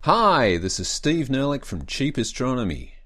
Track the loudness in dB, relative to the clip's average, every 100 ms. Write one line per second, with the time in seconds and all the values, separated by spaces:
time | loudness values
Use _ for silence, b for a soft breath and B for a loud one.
0 | 2 4 6 6 4 2 0 -4 -6 -2
1 | 0 0 0 0 0 -2 -6 -10 -8 -2
2 | -2 -2 -4 -2 -2 -2 -2 -4 -10 -18